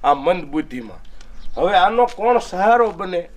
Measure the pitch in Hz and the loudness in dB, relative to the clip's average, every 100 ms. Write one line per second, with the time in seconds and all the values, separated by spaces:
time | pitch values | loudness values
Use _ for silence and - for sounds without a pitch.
0 | 143 143 143 185 147 151 143 127 110 107 | 2 2 0 -2 -4 -6 -6 -10 -14 -16
1 | - - - - - - 170 196 190 226 | -14 -14 -14 -8 -6 0 2 4 4 4
2 | 240 - 220 240 - 180 202 240 226 175 | 2 2 2 2 0 0 4 4 2 -2
3 | 190 180 175 | -6 -6 -6